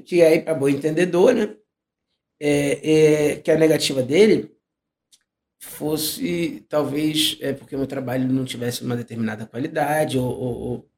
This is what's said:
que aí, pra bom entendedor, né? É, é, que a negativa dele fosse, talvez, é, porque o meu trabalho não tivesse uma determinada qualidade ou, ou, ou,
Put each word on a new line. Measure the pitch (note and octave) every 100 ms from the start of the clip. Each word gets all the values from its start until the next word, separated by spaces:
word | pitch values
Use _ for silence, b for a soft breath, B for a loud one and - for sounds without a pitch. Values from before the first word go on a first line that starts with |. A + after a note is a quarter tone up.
que | - F3
aí, | D#3+ E3
pra | D#3+
bom | D#3+ C#3
entendedor, | C#3 D#3 D#3 F3+ E3+ F#3+
né? | - G#3+ - _ _ _ _ _ _ _ _
É, | D3 C#3+ C#3+ C3+ D3+ D#3 D#3 D3+ D3
é, | -
que | -
a | D#3
negativa | D#3+ D3 - C3+
dele | B2 D#3 G#3+ D3+ - _ _ _ _ _ _ _ _ _ _ _
fosse, | - - D3 D3+ D3+ - C4 F3 E3+ - -
talvez, | D3 C#3 C#3+ D#3 D#3 - -
é, | C#3
porque | C3+ -
o | C#3
meu | C3+
trabalho | C#3 B2+ C3 C3
não | C3
tivesse | B2+ A#2+ A#2+ A#2+
uma | C3 A#2+
determinada | A#2 A2+ A2 A2 A2+
qualidade | A#2 D#3 D#3+ C#3+ D#3 C#3+ B2+
ou, | B2+
ou, | A#2 B2 A2+
ou, | A#2+ A#2+ -